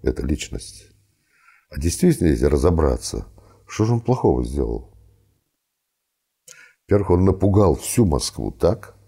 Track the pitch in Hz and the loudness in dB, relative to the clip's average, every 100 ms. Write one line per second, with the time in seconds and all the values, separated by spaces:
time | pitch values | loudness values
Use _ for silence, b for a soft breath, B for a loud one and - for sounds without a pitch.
0 | 64 64 65 76 - - - - - _ | -4 -4 -4 -4 -6 -12 -14 -20 -20 _
1 | _ _ b b b b b 71 82 - | _ _ b b b b b -6 -4 2
2 | 180 156 82 64 69 73 82 82 73 62 | 2 4 2 2 2 2 2 2 2 0
3 | - 53 - - b b _ - 110 117 | -6 -10 -12 -20 b b _ -4 0 0
4 | 117 123 110 64 60 69 58 55 - _ | 0 0 2 0 -2 -4 -4 -6 -12 _
5 | _ _ _ _ _ _ _ _ _ _ | _ _ _ _ _ _ _ _ _ _
6 | _ _ _ _ - B B B _ 101 | _ _ _ _ -20 B B B _ -2
7 | 95 90 95 95 95 101 98 69 - - | 2 2 2 2 2 4 2 2 -2 0
8 | 104 69 - - 52 - 85 - - _ | 2 0 -4 -8 -10 -2 0 0 -8 _